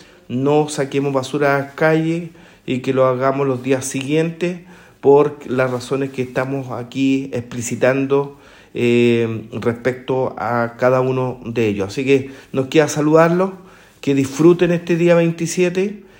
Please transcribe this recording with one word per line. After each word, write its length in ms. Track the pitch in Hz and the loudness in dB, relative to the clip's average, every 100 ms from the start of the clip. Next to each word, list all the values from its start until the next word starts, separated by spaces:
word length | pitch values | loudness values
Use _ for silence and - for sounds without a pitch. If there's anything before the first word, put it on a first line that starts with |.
| - - - | -20 -20 -8
no 420 | 123 139 147 147 | -2 2 2 0
saquemos 420 | - 135 139 143 | -4 -4 -2 -2
basura 440 | 135 131 143 143 139 | -2 -2 -2 0 0
a 40 | |
las 140 | 135 | -2
calles 560 | - 160 160 160 170 170 - - - - | -2 0 2 0 -4 -6 -16 -20 -14 -6
y 120 | 127 | -4
que 140 | 131 | -2
lo 140 | 131 131 | 2 2
hagamos 400 | 127 135 135 139 | 2 0 0 -2
los 160 | 123 | -2
días 200 | 135 131 | -2 -2
siguientes 760 | - 135 131 156 165 165 175 180 - - - _ | -2 -8 -2 -2 -2 -2 -6 -6 -14 -20 -20 _
por 380 | 131 139 147 147 - | 6 6 4 -2 -6
las 220 | 127 131 | -2 0
razones 400 | 123 117 139 135 | -2 -4 -4 -4
que 100 | 135 | -6
estamos 500 | 123 139 131 139 123 | -6 -4 -4 -6 -8
aquí 600 | 117 120 135 135 135 135 | -10 -8 -2 0 0 -2
explicitando, 1040 | 127 120 127 110 120 127 135 135 139 139 - - - - 120 | -8 -8 -8 -8 0 0 2 0 0 -2 -10 -20 -20 -12 -2
eh, 720 | 120 120 120 117 113 113 - | 2 4 4 2 0 -4 -8
respecto 840 | 107 120 117 131 127 - 131 131 - | -6 -4 -2 -4 -4 -4 -2 -2 -4
a 380 | 110 120 117 - | -4 -2 -4 0
cada 240 | 127 127 | 2 2
uno 380 | 127 131 127 - | 2 0 -4 -6
de 240 | 110 117 110 | -6 -2 0
ellos. 200 | 98 98 | 0 -4
Así 180 | 139 131 | -4 2
que 240 | 135 135 - - | 2 2 -14 -8
nos 160 | 135 131 | -4 0
queda 200 | 160 147 | 2 2
saludarlos, 640 | 151 151 160 165 175 190 185 - - - - | 0 4 4 4 2 0 -4 -20 -20 -20 -8
que 120 | - | -2
disfruten 580 | 139 135 - 165 175 175 | 0 0 4 4 6 2
este 260 | 170 175 170 | 0 0 2
día 180 | 170 170 | 4 4
veintisiete 880 | 170 165 165 - 180 180 202 208 - | 2 0 -4 0 0 0 -4 -6 -18